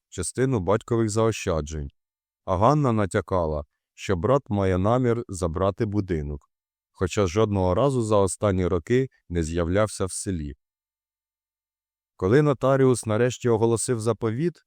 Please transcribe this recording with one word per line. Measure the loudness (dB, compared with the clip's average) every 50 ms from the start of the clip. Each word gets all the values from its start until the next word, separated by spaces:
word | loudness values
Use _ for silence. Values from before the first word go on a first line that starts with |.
| _ _
частину | -10 -8 -8 -6 -2 -2 0 0 0 0
батькових | 0 0 0 0 0 -2 0 0 0 0
заощаджень, | 0 0 0 0 0 -2 -4 -2 -2 -2 -4 -6 -8 -10 -10 -10 _ _ _ _ _ _ _ _ _ _ -6
а | -4 0
Ганна | 2 4 4 4 4 2 2
натякала, | 2 0 0 0 -2 -4 -2 -2 -2 -2 -2 -2 -4 -6 -8 _ _ _ _ _ _
що | -14 -4 -4 -2
брат | 0 2 2 2 2 0 -2
має | -2 0 2 2 2 2
намір | 2 2 2 2 2 0 0 -2 -4 -8
забрати | -6 -4 -4 -4 -2 0 0 0 0 -2 -4
будинок, | -2 -2 -2 -2 -2 -2 -4 -4 -6 -8 -10 _ _ _ _ _ _ _ _ _ _
хоча | _ -4 -4 -2 0 0 0
жодного | 0 2 0 0 2 2 0 2 2 2
разу | 2 2 0 0 0
за | 0 2 2
останні | 2 2 2 0 -2 0 0 2 2 0
роки | 0 0 -2 0 0 0 0 0 -2 _ _ _ -6
не | -4 -2
з'являвся | -2 -2 -2 -2 -2 0 2 0 0 0 -2 -6 -6
в | -6
селі. | -6 -8 -6 -6 -4 -4 -6 -8 -12 _ _ _ _ _ _ _ _ _ _ _ _ _ _ _ _ _ _ _ _ _ _ _ _ _ _ _ _ _ _ _ _
Коли | -2 0 4 4 4
нотаріус | 4 4 0 2 2 2 4 4 4 4 2 2 -2
нарешті | -2 0 0 0 0 -2 -2 0 0
оголосив | 2 2 2 2 0 0 -2 -4 -4 -2
заповіт, | -2 -4 -2 -2 -4 -4 -2 -2 -4 -4 -4 _ _